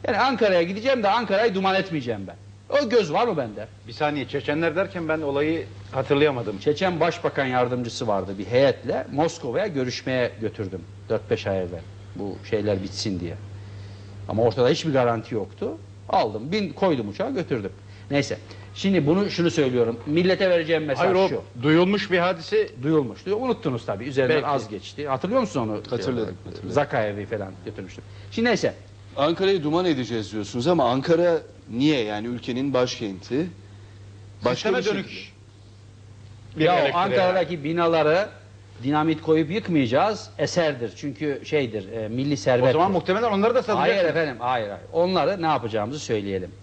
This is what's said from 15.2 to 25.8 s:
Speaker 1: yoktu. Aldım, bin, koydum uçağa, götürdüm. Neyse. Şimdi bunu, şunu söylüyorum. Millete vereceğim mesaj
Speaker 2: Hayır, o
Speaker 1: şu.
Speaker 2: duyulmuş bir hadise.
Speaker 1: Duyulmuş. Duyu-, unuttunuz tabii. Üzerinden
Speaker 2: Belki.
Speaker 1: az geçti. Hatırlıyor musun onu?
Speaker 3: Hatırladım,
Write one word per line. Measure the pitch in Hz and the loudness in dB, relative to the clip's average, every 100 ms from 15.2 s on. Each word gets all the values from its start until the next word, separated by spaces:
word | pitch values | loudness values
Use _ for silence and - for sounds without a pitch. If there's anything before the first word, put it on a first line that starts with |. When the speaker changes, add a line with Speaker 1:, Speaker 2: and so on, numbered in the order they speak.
| - 113 | -4 -6
Speaker 1:
yoktu. | 95 - 226 320 - - - | -6 -6 -8 -8 -16 -18 -2
Aldım, | 190 120 104 127 | 0 0 -2 -4
bin, | 214 190 | -2 -2
koydum | - 196 139 104 | 0 2 2 -2
uçağa, | 101 226 | -4 -4
götürdüm. | 254 160 127 95 - - - - | -4 -2 -4 -4 -10 -20 -20 -2
Neyse. | 143 139 - - - - - | -2 0 -6 -10 -18 -16 -2
Şimdi | 196 185 143 | 2 4 4
bunu, | 180 202 | 2 2
şunu | - 170 | 2 2
söylüyorum. | - 135 123 117 120 147 | 2 2 2 0 0 -2
Millete | 156 185 180 190 | 2 2 2 4
vereceğim | 170 160 160 151 | 2 2 0 0
mesaj | 135 185 | 2 4
Speaker 2:
Hayır, | 185 | 4
o | 190 | 2
Speaker 1:
şu. | 117 - 120 | 0 -6 -2
Speaker 2:
duyulmuş | 143 160 185 202 - | 4 6 6 2 2
bir | 175 | 2
hadise. | 180 175 156 214 208 - | 2 0 0 0 0 -2
Speaker 1:
Duyulmuş. | 135 156 123 98 185 | 2 2 2 -6 -4
Duyu-, | 208 | -2
unuttunuz | 254 226 160 123 - | 0 -2 -2 -4 -4
tabii. | 98 127 | -6 -2
Üzerinden | 131 131 156 | 0 2 2
Speaker 2:
Belki. | 131 | 2
Speaker 1:
az | 139 - | -2 -2
geçti. | 101 - - 143 | -10 -10 -8 -4
Hatırlıyor | 131 185 262 | -2 0 0
musun | 226 139 | 0 -2
onu? | 110 | -2
Speaker 3:
Hatırladım, | 104 | -4